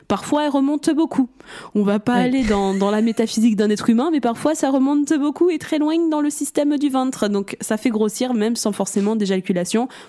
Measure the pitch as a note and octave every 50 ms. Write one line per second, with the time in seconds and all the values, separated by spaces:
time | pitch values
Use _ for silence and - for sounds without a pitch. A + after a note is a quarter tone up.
0 | _ - F#3+ - - - D4 D4 D4+ D4 C4+ C#4 C4+ C#4 D4+ D4 - E4+ D4 C#4+
1 | E4 - - C#4 B3+ - - _ - - - - - - - G#3 G3+ G3+ G3+ G#3+
2 | G#3+ A#3+ B3 A#3+ B3+ B3+ B3+ C4+ B3 G#3+ G#3 G3+ G3 G3 F#3+ G3 G3 G3+ G#3 G#3+
3 | A3+ A#3 G#3+ - A3+ A3+ - A3 A3 A#3+ G#3+ F#3+ G#3+ G#3+ G#3 G3+ - - A3+ A3+
4 | C4+ F4 D#4+ C#4 - A#3 A#3 - - D4 D#4+ - D#4 C4+ C4+ C4+ C4 C#4 D4 D4
5 | C#4+ - D#4+ C#4 C#4+ D4+ C#4+ - E4+ F4+ D#4+ - - - D#4+ D4 D4+ D4+ D#4+ E4
6 | E4+ D#4+ D#4 D4+ D4 D4 C#4+ - D4 - - D4+ D4 D4 D4 C4+ C#4+ C#4+ C4 C4
7 | C4 C4 C4 - A3 G#3 G3+ G3+ G3 - - - - - A3 G#3+ - C4 G#3+ G#3+
8 | A3 G#3+ - - B3 B3 B3 G#3+ G#3 A3+ A#3+ - - G#3+ G3+ - G3 - - G#3
9 | G3 G#3 A3+ A3 G#3 F#3+ G3 F#3+ F#3 - F#3 F3 F3+ - - A3 B3+ - - -
10 | -